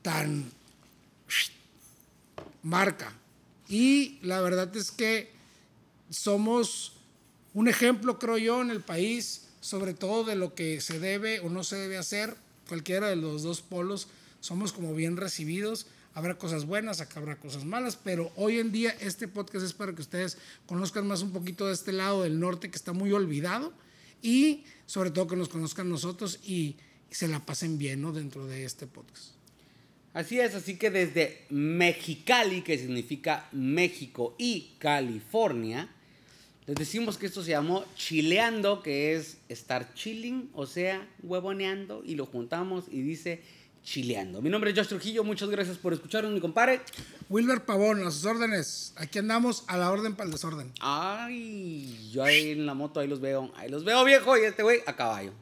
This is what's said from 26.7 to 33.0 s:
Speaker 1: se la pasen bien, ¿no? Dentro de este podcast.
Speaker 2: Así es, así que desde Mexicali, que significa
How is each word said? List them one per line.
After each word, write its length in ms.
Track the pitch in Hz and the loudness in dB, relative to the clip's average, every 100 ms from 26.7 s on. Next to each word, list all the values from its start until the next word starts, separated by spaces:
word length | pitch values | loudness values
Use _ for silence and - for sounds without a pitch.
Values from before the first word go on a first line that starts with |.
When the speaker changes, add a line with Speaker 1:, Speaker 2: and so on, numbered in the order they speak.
| - - - _ | -4 -18 -20 _
Speaker 1:
se 180 | - 165 | -4 -2
la 120 | 151 | -2
pasen 360 | 156 143 170 151 | -4 -4 -2 -2
bien, 220 | 143 135 | -2 -4
¿no? 100 | 156 | -4
Dentro 340 | 156 143 139 | -4 -8 -8
de 180 | 135 127 | -10 -8
este 220 | 127 - | -10 -10
podcast. 460 | 131 120 120 - - - _ _ - _ _ _ _ | -14 -16 -20 -20 -20 -20 _ _ -20 _ _ _ _
Speaker 2:
Así 260 | - 165 240 | -8 -2 2
es, 140 | 233 | 2
así 240 | 196 185 180 | 0 -8 0
que 140 | 214 | 2
desde 560 | 190 170 151 147 - - | 4 4 4 2 -2 -4
Mexicali, 1120 | 143 151 170 175 170 - 151 - 247 214 185 | 0 0 4 4 2 -6 -6 4 4 4 0
que 160 | 175 147 | 0 -2
significa 720 | 127 123 | 0 -4